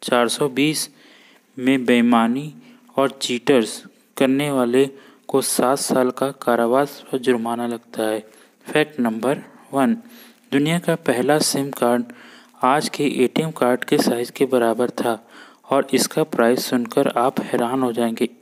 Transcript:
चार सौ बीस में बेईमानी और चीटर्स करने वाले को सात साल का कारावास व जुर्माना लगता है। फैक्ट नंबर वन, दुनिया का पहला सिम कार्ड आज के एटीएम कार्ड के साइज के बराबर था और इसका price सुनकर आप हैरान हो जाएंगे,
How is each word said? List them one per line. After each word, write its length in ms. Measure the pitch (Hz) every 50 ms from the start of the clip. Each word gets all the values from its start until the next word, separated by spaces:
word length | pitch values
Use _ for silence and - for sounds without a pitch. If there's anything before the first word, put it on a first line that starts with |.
| -
चार 240 | - 131 120 120
सौ 220 | 117 - - 147 139
बीस 400 | 123 131 143 156 151 - - - _ _ - - - - - - _ _ _ _ - -
में 260 | 123 131 135 131 120
बेईमानी 680 | 120 123 120 117 120 120 113 113 113 123 139 151 151 147 - - - - - _ _ -
और 240 | 135 139 131 - -
चीटर्स 600 | - - 123 117 - - 143 120 110 - - - - - _ _ _ _ -
करने 340 | - 139 127 135 139 147 147
वाले 380 | 139 131 123 120 120 131 139 139 135 - - - - _ _
को 140 | - - 135
सात 360 | 123 - - - 131 123 139
साल 340 | 139 - - - 131 127 127
का 200 | - - 135 139
कारावास 720 | 135 - - 123 117 117 117 117 123 135 147 143 - - - - 147
व 40 |
जुर्माना 500 | 131 120 131 123 113 113 117 117 120 120
लगता 360 | 120 120 113 _ - - 113 110
है। 160 | 110 110 107 107 - - - - _ _ _ -
फैक्ट 340 | - - 151 151 147 - -
नंबर 400 | 120 117 110 113 113 127 151 - - - - - - - 135
वन, 240 | 139 131 120 113 117 - - - - - - - _ _ -
दुनिया 280 | 135 143 147 156 165 175
का 160 | 170 - 165
पहला 440 | 156 - - 120 120 123 131 147 151
सिम 300 | 151 - - 139 139 143
कार्ड 340 | 135 - 123 120 123 120 120 - - - - - - - - _ _ -
आज 280 | - 127 139 151 156 -
के 160 | - - 147
एटीएम 460 | 139 - 131 123 120 - - 165 160
कार्ड 320 | - - 131 123 127 123 -
के 140 | - 147
साइज 320 | 147 - - 123 117 123 120
के 160 | - - 143
बराबर 440 | 123 131 123 117 113 110 113 123 117
था 400 | - - - 120 113 107 - _ - - - - - _ _ -
और 180 | 135 139 - - 131
इसका 300 | 120 - - - 156 156
price 420 | - - - 117 117 127 123 -
सुनकर 420 | - 131 123 120 113 - 143 139
आप 340 | - - 120 120 135 - -
हैरान 420 | - - - 120 120 117 127 135 131
हो 80 | 120
जाएंगे, 380 | 113 120 117 113 113 - 123 - - _